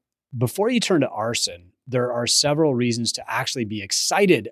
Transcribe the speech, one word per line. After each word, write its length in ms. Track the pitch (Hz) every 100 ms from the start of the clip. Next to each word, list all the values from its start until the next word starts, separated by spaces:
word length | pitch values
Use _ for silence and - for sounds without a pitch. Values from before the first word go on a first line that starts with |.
| _ _ _ 120
before 320 | 123 - 214
you 100 | 240
turn 220 | - 180
to 80 | 131
arson, 640 | - 110 117 - 87 87 _ -
there 260 | 123 123
are 160 | 120 120
several 460 | - 143 147 156
reasons 380 | 123 123 117 113
to 180 | - -
actually 340 | 113 131 139 110
be 160 | 104
excited 680 | 98 - - 175 202 139 104